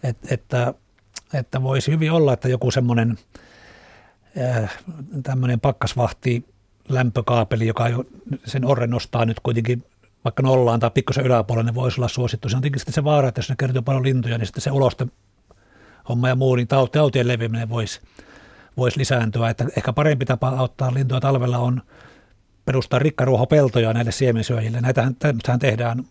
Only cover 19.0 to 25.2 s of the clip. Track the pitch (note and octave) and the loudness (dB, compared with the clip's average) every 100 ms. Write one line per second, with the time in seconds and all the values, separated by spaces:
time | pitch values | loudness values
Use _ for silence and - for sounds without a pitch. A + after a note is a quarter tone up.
19 | C3 B2+ A2+ A2 A#2 A2+ B2 - B2 A#2+ | 0 0 0 0 -2 0 -2 -2 -2 0
20 | D3+ C#3+ C3 B2 C3 C3 B2+ - C3 B2+ | 2 2 0 0 0 0 -2 -2 -2 0
21 | C3 B2+ C3+ C3+ B2 B2 B2 B2 - - | 0 0 2 0 0 0 0 -2 -6 -20
22 | - - _ _ _ _ - C3 - B2+ | -20 -20 _ _ _ _ -2 -2 0 0
23 | D3 - C3 B2 B2 D3+ C3+ A#2+ A2+ A2+ | 0 0 2 2 4 4 4 2 2 0
24 | A#2 - C3 A2+ G#2+ A#2 A2 A#2 B2 C3 | -2 0 2 2 0 -2 -2 -2 0 0
25 | B2 B2+ | 0 0